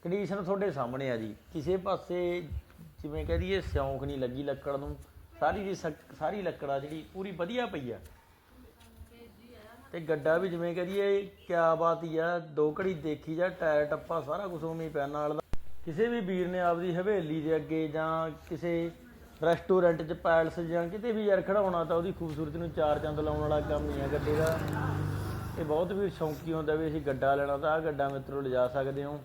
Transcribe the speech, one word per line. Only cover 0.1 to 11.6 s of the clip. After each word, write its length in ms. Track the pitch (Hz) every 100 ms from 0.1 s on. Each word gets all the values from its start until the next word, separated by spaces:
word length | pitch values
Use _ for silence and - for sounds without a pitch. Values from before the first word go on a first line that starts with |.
| 196 190 202
ਤੁਹਾਡੇ 280 | 175 196 202
ਸਾਹਮਣੇ 380 | 139 120 131 135
ਆ 60 | 120
ਜੀ, 180 | 110 104 -
ਕਿਸੇ 240 | 165 143 185
ਪਾਸੇ 720 | 196 180 - 180 175 175 160 - - - 160 -
ਜਿਵੇਂ 220 | 156 151 156
ਕਹਿ 120 | 170
ਦਈਏ 220 | 180 190
ਸਿਉਂਕ 440 | - 147 135 135
ਨਹੀਂ 140 | 139 139
ਲੱਗੀ 240 | 127 127
ਲੱਕੜ 340 | 143 139 147 139
ਨੂੰ, 200 | 143 143 - - - -
ਸਾਰੀ 240 | 151 185
ਦੀ 100 | 196
ਸਕ-, 400 | 190 170 147 - 135
ਸਾਰੀ 240 | 156 208
ਲੱਕੜ 280 | 180 143 143
ਆ 80 | 139
ਜਿਹੜੀ 260 | 143 160 147
ਪੂਰੀ 160 | 185 196
ਵਧੀਆ 360 | 170 170 240 233
ਪਈ 240 | 185 127
ਆ। 80 | 104 - - - - _ - - - - 226 - 240 233 - 240 - - - -
ਤੇ 80 | 170
ਗੱਡਾ 380 | 156 156 143 165
ਵੀ 100 | 190
ਜਿਵੇਂ 260 | 170 170
ਕਹਿ 120 | 170 180
ਦਈਏ 440 | 196 202 196 196 - -
ਕਿਆ 260 | 170